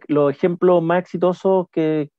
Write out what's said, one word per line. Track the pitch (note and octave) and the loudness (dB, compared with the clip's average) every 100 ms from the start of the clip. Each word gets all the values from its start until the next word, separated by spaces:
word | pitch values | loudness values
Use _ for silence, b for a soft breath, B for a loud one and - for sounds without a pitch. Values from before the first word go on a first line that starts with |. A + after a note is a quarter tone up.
| - | -2
los | D3 C#3+ | 0 0
ejemplos | C#3 F#3 F3 F3+ F3+ | 0 -2 0 2 2
más | E3 F3+ | 2 -2
exitosos | F3+ F3+ F3+ F3 F#3+ F#3+ F3+ | -4 -2 -2 -2 0 0 -2
que, | - D#3 D#3 D3 | -4 -2 -2 -6